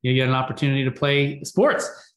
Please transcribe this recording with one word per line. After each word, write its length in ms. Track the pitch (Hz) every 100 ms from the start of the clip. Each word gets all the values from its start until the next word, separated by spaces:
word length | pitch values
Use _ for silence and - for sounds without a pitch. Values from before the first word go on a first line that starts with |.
you 100 | 127
know, 40 | 127
you 0 |
get 120 | 131
an 80 | 131
opportunity 480 | 131 - 143 135
to 80 | 131
play 500 | 127 143 143 143 143 -
sports. 440 | - 277 - - - -